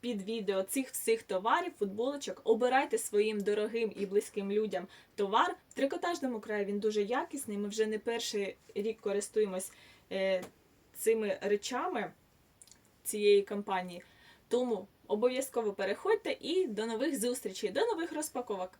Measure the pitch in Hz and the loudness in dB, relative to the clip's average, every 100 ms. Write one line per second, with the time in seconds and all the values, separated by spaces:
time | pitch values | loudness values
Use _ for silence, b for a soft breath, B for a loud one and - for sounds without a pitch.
0 | 247 214 190 226 196 190 190 277 262 - | -2 -4 -4 -4 0 0 0 -2 -4 -4
1 | - 226 - 190 208 311 349 - 202 196 | 0 0 2 -2 2 2 0 -4 -6 -2
2 | 247 285 - - - 220 247 262 285 220 | -2 -2 -6 -8 2 4 6 4 4 0
3 | - 208 214 214 202 208 214 233 226 190 | 0 2 2 2 0 0 0 0 -2 -2
4 | 196 196 208 - 196 208 220 185 180 B | 0 0 0 -6 0 0 0 -2 -6 B
5 | B - 202 220 349 339 _ - 277 349 | B -2 2 4 4 0 _ 0 0 2
6 | 349 349 262 233 220 208 196 202 214 214 | -2 -2 -2 -4 -4 -2 0 0 0 2
7 | 202 254 339 285 - 202 202 214 220 214 | 2 0 -2 -6 -6 -4 -4 0 0 0
8 | 233 233 240 214 196 - _ - 208 220 | -2 -2 -2 -2 -4 -6 _ -4 -4 -2
9 | - 202 208 220 208 185 190 B B B | -2 -2 -2 0 0 -2 -8 B B B
10 | _ 190 190 190 190 _ _ _ _ - | _ -2 0 0 -2 _ _ _ _ -4
11 | - 226 214 185 202 208 - 254 339 294 | 0 2 0 -2 0 0 0 -4 -2 -2
12 | 180 - _ _ _ _ - - _ _ | -6 -10 _ _ _ _ -20 -20 _ _
13 | - 214 208 202 196 202 208 190 180 175 | -8 2 8 8 6 -4 -2 -2 -2 -10
14 | B B B B _ 240 247 208 190 _ | B B B B _ 0 2 0 -4 _
15 | - 214 247 254 262 - 220 196 190 208 | -4 2 2 2 -2 -2 -2 -2 -2 -2
16 | 370 427 339 - - 359 359 208 226 220 | 2 2 2 -6 0 0 0 -2 -2 0
17 | 285 269 233 254 208 190 208 190 453 381 | 0 0 0 -2 -4 -4 -4 0 0 0
18 | 339 302 302 254 240 190 185 - | -4 -4 -6 -6 -6 -6 -6 -10